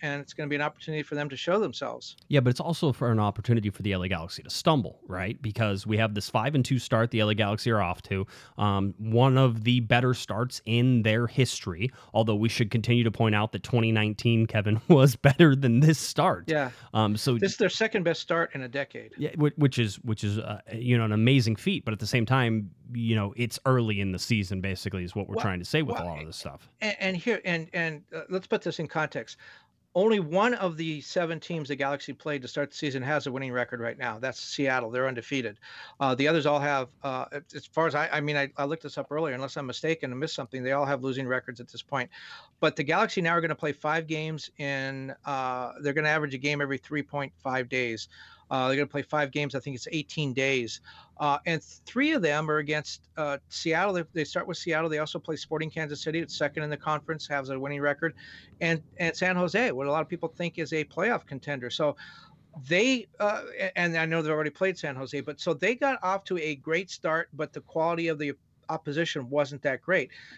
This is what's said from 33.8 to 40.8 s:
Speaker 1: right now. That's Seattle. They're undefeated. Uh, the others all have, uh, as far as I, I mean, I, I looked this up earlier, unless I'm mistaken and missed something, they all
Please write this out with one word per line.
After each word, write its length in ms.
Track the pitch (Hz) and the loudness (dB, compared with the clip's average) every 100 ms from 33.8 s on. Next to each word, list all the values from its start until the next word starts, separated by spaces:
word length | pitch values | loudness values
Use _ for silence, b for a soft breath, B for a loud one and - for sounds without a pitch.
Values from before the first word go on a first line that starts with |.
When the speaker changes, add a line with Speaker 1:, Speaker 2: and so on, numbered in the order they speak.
Speaker 1:
right 160 | 117 139 | -6 -6
now. 220 | 123 110 | -6 -6
That's 200 | 131 - | -8 -8
Seattle. 520 | - - 135 127 113 | -8 -2 0 0 -2
They're 180 | 123 131 | -2 -2
undefeated. 500 | 120 - 139 113 107 B B B B | -4 -4 -4 -4 -8 B B B B
Uh, 140 | 135 | 0
the 140 | 127 143 | 2 2
others 160 | 165 | 2
all 160 | 147 147 | 2 2
have, 280 | 143 139 127 _ | 2 -2 -4 _
uh, 220 | 139 127 - 147 - | -6 -6 -8 -10 -12
as 100 | 147 | -18
far 220 | - - 165 | -6 0 2
as 80 | |
I, 160 | 147 165 | 2 0
I 80 | 151 | -2
mean, 160 | 147 147 | 0 -2
I, 140 | 139 - | -2 -2
I 80 | 143 | -4
looked 160 | 160 | -4
this 160 | 143 - | -8 -10
up 120 | 135 | -6
earlier, 240 | 151 160 | -4 -2
unless 220 | 127 135 156 | -4 -6 -8
I'm 100 | 131 | -8
mistaken 440 | 120 160 165 131 | -4 -2 -2 -4
and 100 | 127 | -6
missed 140 | 156 | -6
something, 280 | - 127 131 | -6 -8 -6
they 100 | 127 | -2
all 120 | 139 | 0